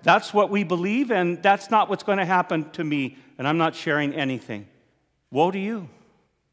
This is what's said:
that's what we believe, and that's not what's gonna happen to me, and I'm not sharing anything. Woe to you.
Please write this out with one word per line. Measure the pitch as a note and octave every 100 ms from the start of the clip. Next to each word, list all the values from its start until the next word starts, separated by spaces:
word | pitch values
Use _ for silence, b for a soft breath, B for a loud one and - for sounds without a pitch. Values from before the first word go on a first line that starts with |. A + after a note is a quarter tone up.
that's | - G3+ -
what | G#3 F#3
we | G3+
believe, | F3 F3 F#3 A#3+ B3
and | G3+ F3 F3
that's | G3 G3 -
not | A3 G3
what's | F#3+
gonna | - G3 F3+
happen | F#3 E3+ D#3+ D3+
to | - D#3
me, | D3 C3 - B B
and | C3+
I'm | E3
not | D#3+ -
sharing | E3 D3 C#3+
anything. | C#3 C3+ B2 - G#2 G2+ _ _ _ _ _ _
Woe | B2+ F3
to | F#3+
you. | G3+ A3+ D3 - _ _ _ _ _